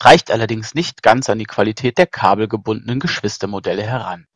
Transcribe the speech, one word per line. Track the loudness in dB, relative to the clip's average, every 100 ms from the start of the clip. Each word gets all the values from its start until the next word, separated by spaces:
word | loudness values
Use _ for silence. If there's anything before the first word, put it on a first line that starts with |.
reicht | 6 6 6
allerdings | -2 -2 -4 -6
nicht | -6 -6 0
ganz | 2 2 0
an | -4
die |
Qualität | -4 -2 -2 0 -2 2
der | 0
kabelgebundenen | 2 0 2 0 -4 -4 -6 -6 -6
Geschwistermodelle | -4 -4 -6 -6 -8 -6 -4 -4
heran. | -4 -6 -8 -12 -16